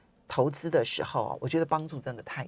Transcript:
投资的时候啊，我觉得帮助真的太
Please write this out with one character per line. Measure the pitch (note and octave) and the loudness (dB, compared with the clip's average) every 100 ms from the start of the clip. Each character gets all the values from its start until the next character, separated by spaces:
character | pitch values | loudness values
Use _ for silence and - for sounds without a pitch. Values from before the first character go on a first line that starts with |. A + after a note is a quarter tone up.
| _ _ - | _ _ -4
投 | - C#3+ | 2 2
资 | C#3+ E3+ | 2 2
的 | D3+ | 2
时 | A#2 - | 2 0
候 | - C3+ | -2 0
啊， | G#2+ - | -2 -2
我 | C3 | 0
觉 | E3 | 2
得 | |
帮 | E3 D#3 D#3 | 2 0 -2
助 | D3 | -8
真 | B2+ | -8
的 | A#2 | -10
太 | - - | -10 -10